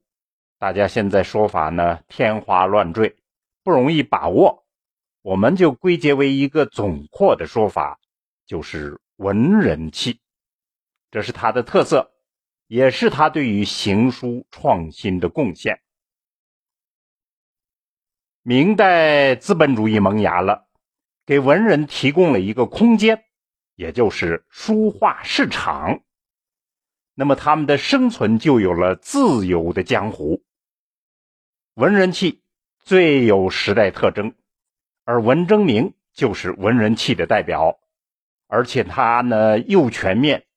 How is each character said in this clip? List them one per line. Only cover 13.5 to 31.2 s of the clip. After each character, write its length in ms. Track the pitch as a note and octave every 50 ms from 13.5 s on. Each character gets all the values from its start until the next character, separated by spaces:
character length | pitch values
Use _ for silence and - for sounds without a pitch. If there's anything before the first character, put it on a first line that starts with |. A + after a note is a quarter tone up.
| G2+ G2+ G2+
行 480 | - - - - G#2+ G2 G#2 A#2+ C3 B2
书 340 | - - A#2+ A#2+ B2 - _ -
创 400 | - - D3 A2+ F2+ E2 D#2+ -
新 260 | - - G#2 F#2 F2+
的 100 | F2 F2
贡 240 | - - C#3+ G2+ E2
献。 280 | - - A2 G2+ - _ _ _ _ _ _ _ _ _ _ _ _ _ _ _ _ _ _ _ _ _ _ _ _ _ _ _ _ _ _ _ _ _ _ _ _ _ _ _ _ _ _ _ _ _ _ _ _ _ _ _ _ -
明 340 | A#2+ B2 C3 D3+ G3+ A3
代 580 | F#3 G#3 F#3+ F3+ E3+ D#3+ D#3 D3 C#3+ C#3 C3+ B2+
资 180 | A#2+ - - G3+
本 220 | D#3+ D3+ C#3 C3
主 140 | G#2+ A2 A2
义 100 | G#2+ G#2+
萌 220 | G2 F#2+ G2+ G#2+
芽 200 | G2+ E2+ E2+ F2+
了， 280 | F#2 G2 G#2 - _ _ _ _ _ _ _ _ _ _ _ _ _
给 140 | - C#3+ C#3+
文 240 | C3 C3 D3 F#3+ A3+
人 240 | A3 E3+ D3 D3+ C#3
提 240 | - - - C3 D3
供 200 | F3+ F#3 E3 C3
了 60 | F#2+
一 160 | F#2 G2+ G#2+
个 120 | B2 A#2+
空 300 | A2+ - - A3 A#3 A3+
间， 280 | G#3 G#3+ A3 A3 A3 _ _ _ _ _ _ _ _ _ _ _
也 160 | - D#2+ E2
就 180 | D#2+ A#2+ A#2+ G2
是 360 | - - F#2 E2 E2 - _ _
书 440 | _ - - - A3 G#3+ A3 G#3+ -
画 320 | - - F#3+ - - -
市 240 | - - - C4 -
场。 560 | - - - - - - D3+ - - - _ _ _ _ _ _ _ _ _ _ _ _ _ _ _ _ _ _ _ _ _ _ _
那 120 | - C3+
么 100 | C#3+ C3+
他 200 | - - - D3+
们 100 | D#3+ D3
的 100 | C#3 C#3+
生 320 | C#3 - - - C4+ B3+ A#3+
存 300 | A3+ - A2+ G#2 A2+ A2
就 200 | - D#3 C3+ A#2
有 140 | G2 F2+ F2
了 240 | E2+ F2+ F#2 F#2
自 500 | - _ - - C#4 C#4 G#3+ C#3 A2+ F#2+
由 280 | F2+ F2+ E2+ E2 E2+ F2
的 80 | G2 F2+
江 280 | - B2+ G#2 G2 A2
湖。 320 | - - - D3+ E3 - _ _ _ _ _ _ _ _ _ _ _ _ _ _ _ _